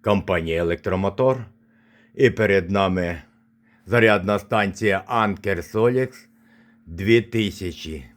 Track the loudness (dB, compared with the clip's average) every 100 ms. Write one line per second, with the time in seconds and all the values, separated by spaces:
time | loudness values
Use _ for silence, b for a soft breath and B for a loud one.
0 | 2 0 2 -2 0 -2 -2 -2 -2 -2
1 | -2 0 -2 -2 -8 _ b b b b
2 | b 2 2 4 2 2 2 0 0 0
3 | -4 -6 -14 _ _ _ b b -2 4
4 | 6 4 2 -2 0 -2 0 0 0 0
5 | -2 0 0 -2 -4 -4 -4 0 0 0
6 | -4 -8 _ b b b b b -18 -6
7 | 2 2 2 -4 -4 -6 -10 -10 -14 -14
8 | -16